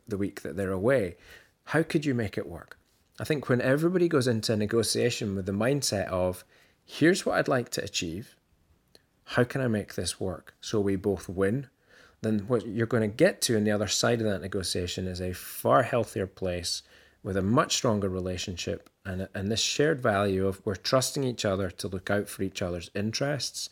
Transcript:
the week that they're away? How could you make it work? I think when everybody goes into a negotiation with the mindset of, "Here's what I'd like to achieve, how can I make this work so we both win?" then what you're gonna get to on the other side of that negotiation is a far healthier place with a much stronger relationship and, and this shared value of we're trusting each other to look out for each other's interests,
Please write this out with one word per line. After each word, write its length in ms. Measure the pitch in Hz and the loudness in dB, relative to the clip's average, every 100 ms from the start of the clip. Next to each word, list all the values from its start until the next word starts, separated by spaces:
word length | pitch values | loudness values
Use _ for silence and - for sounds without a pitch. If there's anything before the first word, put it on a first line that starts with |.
| - | -8
the 100 | 98 | -2
week 240 | 98 - | -2 -4
that 160 | - 80 | -8 -4
they're 140 | 95 | -2
away? 440 | 95 107 135 92 - - - - _ - | 0 2 2 0 -6 -18 -20 -20 _ -2
How 180 | 151 | 0
could 220 | 160 165 147 | 0 0 0
you 100 | 120 | 0
make 220 | 107 - | -2 -4
it 100 | 76 | -8
work? 280 | 82 - - _ _ _ - | -10 -16 -20 _ _ _ -12
I 40 | |
think 240 | - 151 - | -2 -2 2
when 140 | 123 | 2
everybody 460 | 120 143 165 185 175 | 4 4 4 2 4
goes 200 | 156 123 | 4 2
into 240 | 110 104 | 0 2
a 60 | 110 | 0
negotiation 800 | 104 117 104 113 117 - 110 98 | 2 2 2 2 0 0 -2 -2
with 100 | 95 | -2
the 60 | |
mindset 560 | 98 113 143 135 101 92 | 0 2 2 0 -2 0
of, 360 | 92 92 90 - _ _ _ | 0 0 -2 -10 _ _ _
"Here's 400 | _ - 156 190 - | _ 2 4 4 2
what 120 | - | 0
I'd 100 | 147 | 2
like 220 | 135 117 | 0 0
to 140 | - | -6
achieve, 520 | 101 - 87 85 123 _ _ _ _ _ _ - _ _ - | -6 -6 -6 -8 -12 _ _ _ _ _ _ -20 _ _ -4
how 180 | - | 0
can 180 | 120 139 | 0 0
I 60 | 127 | 0
make 260 | 107 - | 0 -2
this 260 | - 92 - | -6 -6 -4
work 360 | 95 82 - _ | -6 -6 -12 _
so 220 | - 110 | -4 0
we 140 | 101 98 | 2 2
both 340 | 101 92 - | 0 -2 -4
win?" 380 | 90 98 123 135 _ _ - - _ | 0 2 0 -4 _ _ -20 -20 _
then 160 | 110 110 98 | -2 -2 0
what 180 | 123 107 | -2 0
you're 220 | 104 113 | -2 0
gonna 200 | 120 110 | 2 0
get 340 | 107 175 202 | 4 2 4
to 140 | - 113 | 0 2
on 80 | |
the 80 | 107 | 4
other 160 | 104 101 | 2 0
side 320 | - 117 120 | 2 2 2
of 60 | 110 | 0
that 160 | 98 | -2
negotiation 640 | 95 98 90 98 90 - 92 | -2 -4 -2 -2 -2 -4 -4
is 160 | 90 | -4
a 120 | 90 | -4
far 500 | 90 - - 123 131 | -6 -10 -4 4 4
healthier 420 | 123 123 107 110 92 | 4 0 -2 -2 -6
place 560 | - 92 90 90 - - - - _ | -4 -4 -4 -4 -8 -10 -20 -20 _
with 160 | - 95 | -4 0
a 60 | |
much 320 | 95 123 175 - | 2 2 2 0
stronger 340 | 127 104 98 | 0 0 0
relationship 800 | 92 92 90 - 87 - 87 - _ - | -2 -4 -4 -6 -6 -6 -6 -8 _ -8
and, 220 | 92 95 | -6 -6
and 160 | 98 98 | -4 -2
this 120 | 110 | 0
shared 400 | - - 147 143 | -2 2 2 2
value 440 | 123 98 104 95 95 | 2 2 2 2 2
of 160 | 95 - | 0 -4
we're 100 | 95 | -4
trusting 480 | - 131 127 - | 2 2 2 0
each 220 | 131 117 107 | -2 0 0
other 260 | 95 95 | 0 -2
to 160 | - 101 | -4 -6
look 240 | 92 - | -6 -2
out 160 | 101 101 | -2 -2
for 160 | - | -4
each 180 | 98 - | -4 -2
other's 300 | 92 87 87 | -4 -4 -6
interests, 760 | - 104 110 139 139 - - - | -4 -2 -2 -2 -2 -6 -8 -12